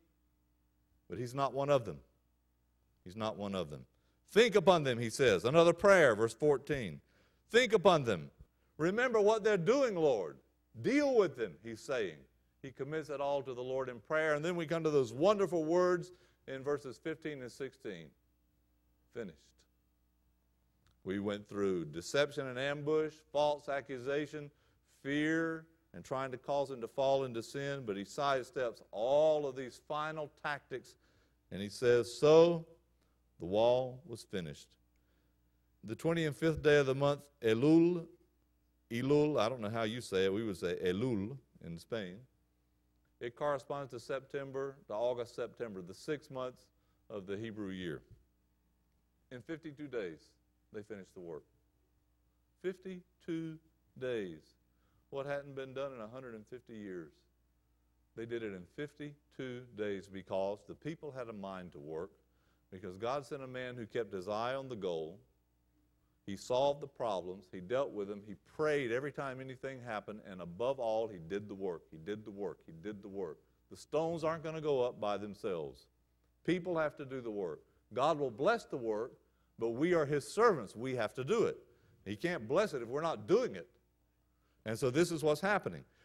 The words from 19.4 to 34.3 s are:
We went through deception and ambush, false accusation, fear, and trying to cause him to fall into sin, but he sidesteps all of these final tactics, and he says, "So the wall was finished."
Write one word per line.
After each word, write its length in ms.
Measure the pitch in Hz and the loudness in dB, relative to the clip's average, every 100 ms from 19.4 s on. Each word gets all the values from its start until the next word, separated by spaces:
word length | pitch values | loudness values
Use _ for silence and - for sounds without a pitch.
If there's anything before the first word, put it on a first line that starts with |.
| _ _ _ _ _ _ _ _ _ _ _ _ _ _ _ _ 95 | _ _ _ _ _ _ _ _ _ _ _ _ _ _ _ _ -6
We 120 | 98 | -4
went 280 | 101 104 104 | -2 -4 -6
through 380 | 101 98 90 78 | -2 0 0 -4
deception 640 | 80 - 143 147 143 135 | -8 -2 0 0 -2 -8
and 100 | 123 | -4
ambush, 560 | 139 147 147 156 156 151 _ | -4 -4 0 0 0 -6 _
false 380 | 143 147 147 - | 0 0 0 -4
accusation, 800 | 139 131 127 123 143 147 151 143 - _ _ _ _ | -6 -6 -8 -4 -4 -4 -8 -14 -18 _ _ _ _
fear, 640 | 139 143 151 160 165 160 160 _ _ | -4 -2 0 0 -2 -4 -12 _ _
and 100 | - | -18
trying 260 | - 131 135 | -6 -4 -4
to 40 | 127 | -6
cause 340 | - 143 135 | -2 0 0
him 120 | 131 | -4
to 40 | 110 | -6
fall 380 | - 135 135 | 0 4 4
into 180 | 135 113 | 2 -4
sin, 420 | 110 143 139 139 117 | -6 -6 -6 -4 -4
but 100 | 98 | -4
he 80 | |
sidesteps 760 | 98 - 139 135 117 139 120 104 - | -6 -2 2 2 0 -4 -4 -4 -10
all 560 | 98 117 147 156 151 143 | -4 2 6 6 4 0
of 100 | 131 | -4
these 240 | 127 - _ | -8 -12 _
final 420 | 151 151 156 147 - | -6 -4 -6 -8 -8
tactics, 540 | 156 139 - 127 - - _ _ _ _ _ | -6 -6 -6 -10 -10 -20 _ _ _ _ _
and 120 | 92 | -8
he 80 | 104 | -8
says, 420 | - 120 120 117 | 0 6 6 4
"So 540 | - 151 160 170 170 - - _ _ _ _ _ _ | 2 8 10 8 4 -6 -18 _ _ _ _ _ _
the 60 | 85 | -2
wall 560 | 101 120 123 127 127 | 4 4 4 0 -8
was 180 | 135 117 | -14 -16
finished." 460 | - | -8